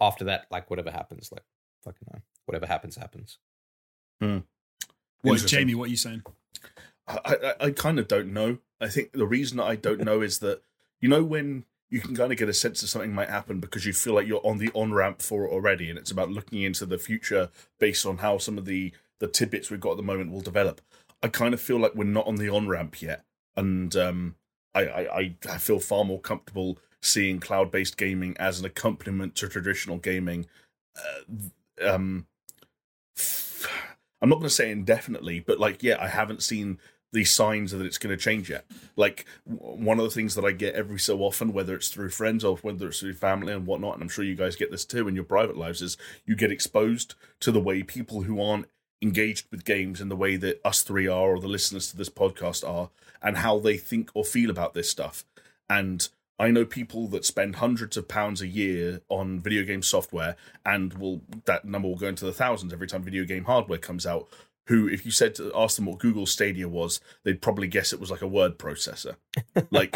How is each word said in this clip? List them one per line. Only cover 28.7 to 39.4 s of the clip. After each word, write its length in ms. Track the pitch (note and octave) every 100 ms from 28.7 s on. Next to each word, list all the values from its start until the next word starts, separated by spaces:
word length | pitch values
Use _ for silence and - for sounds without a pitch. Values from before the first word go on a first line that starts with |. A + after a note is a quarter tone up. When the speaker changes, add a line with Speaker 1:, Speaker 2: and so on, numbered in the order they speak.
| - A2+ - - G2 F#2+ -
Speaker 2:
to 120 | G2
traditional 480 | G#2 F#2 F#2 - F2
gaming. 480 | F#2+ F#2 F2+ F2 E2 _ _ _ _ -
Uh, 920 | D2+ C#2 C#2 G#2+ F#2+ - _ - F#2
um, 320 | F#2 F#2+ F#2 D#2+ _ - - _ _ _ _ _ -
f-, 500 | - - - - - - - - _ _
I'm 80 | B2
not 80 | D#3
gonna 140 | D#3
say 200 | - A2+
indefinitely, 680 | G#2 G2 A2+ - G#2 E2+ E2+
but, 180 | - -
like, 240 | G#2 F#2
yeah, 140 | B2 A2
I 80 | F#2+
haven't 340 | G#2 G#2+ G#2+
seen 360 | - A2 G2+ F2+ - _ _
the 120 | A2
signs 480 | G2+ - G#2+ G#2+ G2
that 120 | F#2+
it's 140 | F#2 -
gonna 180 | G#2+ F#2+
change 340 | A2+ A2 F2+
yet. 160 | C#2 - - - -
Like, 280 | G2+ - - -